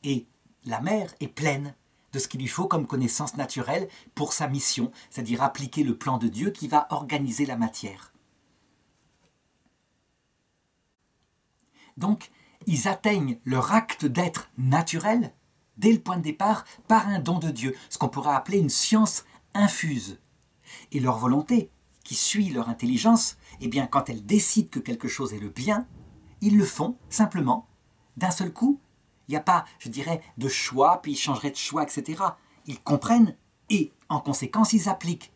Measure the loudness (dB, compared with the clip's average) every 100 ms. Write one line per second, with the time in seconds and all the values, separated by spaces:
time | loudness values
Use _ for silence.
0 | -2 -4 -4 _ _ _ -8 -6 -2 -2
1 | -2 -10 -12 -4 -2 -2 -6 -14 _ _
2 | _ -8 -6 -6 -6 -4 -2 -2 -2 -2
3 | -2 -2 -6 -6 -8 -6 -4 -4 -4 -12
4 | -20 -8 -4 -4 -4 -2 -2 -2 -4 -6
5 | -16 -10 -4 0 0 -2 -8 -2 -2 -2
6 | -2 -2 -2 -2 -6 -4 0 0 0 -6
7 | -4 -4 -4 -2 -4 -2 -4 -4 -12 -14
8 | -20 _ _ _ _ _ _ _ _ _
9 | _ _ _ _ _ _ _ _ _ _
10 | _ _ _ _ _ _ _ _ _ _
11 | _ _ _ _ _ _ _ _ -20 -6
12 | -2 -2 -4 _ _ _ -2 0 0 0
13 | 2 2 0 -4 -2 0 4 2 2 -4
14 | -2 0 -2 -4 -12 -2 2 2 0 -2
15 | 0 0 0 _ _ _ _ 2 4 4
16 | 2 -4 -4 -2 0 0 -4 -20 _ 4
17 | 4 -2 0 0 -2 -4 -6 -6 -12 -4
18 | -4 -2 0 0 2 2 2 0 4 4
19 | 4 0 -10 -20 _ 2 2 2 -2 -2
20 | -6 -14 _ _ _ _ _ -20 -6 0
21 | 0 2 2 2 4 2 2 _ _ _
22 | -8 -2 0 2 0 0 -4 -2 0 2
23 | 6 6 4 -6 -20 -8 -4 -2 0 0
24 | 0 -8 2 2 4 0 0 -4 -6 -6
25 | -6 -6 -6 -6 -10 -6 -2 -2 -2 -14
26 | -20 -20 -20 -2 4 6 4 0 -4 -4
27 | -8 0 0 2 0 -2 -4 _ _ _
28 | _ -4 -2 -2 -6 0 0 0 _ _
29 | _ _ -6 -4 2 0 0 -14 -12 -8
30 | -4 -4 -6 -6 -4 -2 -4 4 4 4
31 | 0 -4 -2 -2 -4 -6 -6 -4 -4 -6
32 | -8 -2 -4 -4 _ _ -16 -12 0 0
33 | 4 6 6 4 _ _ _ 0 0 _
34 | _ -4 -2 -4 -2 2 4 4 2 -2
35 | -4 -6 -8